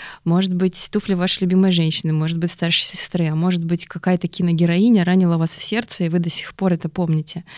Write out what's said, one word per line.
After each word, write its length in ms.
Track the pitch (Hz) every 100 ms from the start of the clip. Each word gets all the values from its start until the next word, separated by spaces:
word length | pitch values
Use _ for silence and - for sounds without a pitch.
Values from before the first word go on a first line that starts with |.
| - -
Может 300 | - 170 196
быть, 340 | 180 190 - -
туфли 220 | 208 -
вашей 280 | 185 180 -
любимой 260 | 180 185 190
женщины, 400 | 175 160 160 160
может 260 | 156 156 165
быть, 120 | 170
старшей 340 | - 170 165 -
сестры, 400 | - - 180 165
а 60 |
может 300 | 156 180 180
быть, 220 | 165 170 -
какая-то 420 | 170 - 180 175
киногероиня 760 | - 180 165 170 175 226 220
ранила 340 | 175 185 180 165
вас 180 | 165 -
в 80 |
сердце, 400 | - 214 233 -
и 40 | 170
вы 80 | 175
до 100 | 170
сих 260 | - -
пор 200 | - 190
это 140 | 165 165
помните. 540 | - 170 156 151 - -